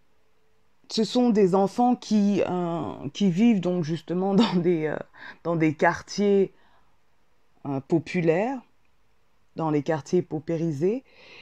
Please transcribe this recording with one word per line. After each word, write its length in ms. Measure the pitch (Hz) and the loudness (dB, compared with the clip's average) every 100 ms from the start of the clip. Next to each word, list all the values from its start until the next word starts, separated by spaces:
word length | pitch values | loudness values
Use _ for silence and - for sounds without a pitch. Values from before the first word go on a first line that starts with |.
| _ _ _ _ _ _ _ _ - | _ _ _ _ _ _ _ _ -8
ce 120 | - | -4
sont 280 | 214 247 247 | -2 2 2
des 240 | 208 190 196 | 4 4 4
enfants 400 | 196 - 247 247 | 0 2 0 0
qui, 480 | - 214 202 196 - | 0 2 2 2 0
euh, 640 | 180 175 170 117 - - | -2 -4 -4 -6 -8 -10
qui 200 | - 196 | -2 0
vivent 280 | 170 240 208 | 4 4 4
donc 240 | 175 180 | 2 -2
justement 520 | 156 165 - 175 190 196 | -2 -6 -6 -4 0 2
<laughs> 0 | |
dans 200 | 214 180 | 2 2
des, 300 | 170 165 156 | 0 0 -2
euh, 120 | - - - - - | -6 -10 -18 -20 -10
dans 120 | 160 170 | -6 0
des 180 | 160 | 0
quartiers, 800 | 151 170 165 - - 202 196 185 - _ _ _ _ _ _ _ _ _ _ - | 2 0 0 -6 -2 2 2 2 -4 _ _ _ _ _ _ _ _ _ _ -8
euh, 140 | 135 | -8
populaires, 800 | - 165 - 180 165 165 226 269 - _ _ _ _ _ _ _ _ - | -2 -2 -2 -2 0 2 0 -4 -12 _ _ _ _ _ _ _ _ -6
dans 160 | 160 | -2
les 100 | 151 | -2
quartiers 400 | 143 156 - 180 | -2 -4 -2 -2
paupérisés. 840 | 175 147 - 165 170 139 180 254 - _ - - | -2 -6 -6 -4 -4 -2 -2 -2 -8 _ -20 -20